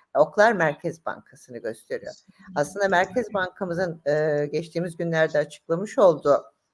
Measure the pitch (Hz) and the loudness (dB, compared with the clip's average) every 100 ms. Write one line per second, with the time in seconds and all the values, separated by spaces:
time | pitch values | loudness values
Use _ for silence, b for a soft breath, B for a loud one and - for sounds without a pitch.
0 | _ 135 160 - 214 202 160 147 170 - | _ 2 2 6 4 4 0 0 -8 -8
1 | - - - 123 - 120 113 113 - 127 | -10 -10 -16 -20 -18 -10 -10 -10 -10 -10
2 | - - _ B B - 147 196 196 180 | -10 -18 _ B B -4 -4 -2 0 2
3 | 185 240 208 196 180 - 185 170 180 165 | 0 -2 -4 -4 -6 -6 -6 -4 -4 -4
4 | 143 151 151 147 147 151 165 165 175 165 | -2 0 0 0 -2 -4 -6 -6 -6 -6
5 | 170 160 160 151 147 - - 165 214 - | -4 0 0 0 -2 -8 -6 -4 -2 4
6 | 190 143 147 139 - _ _ | 4 4 2 2 0 _ _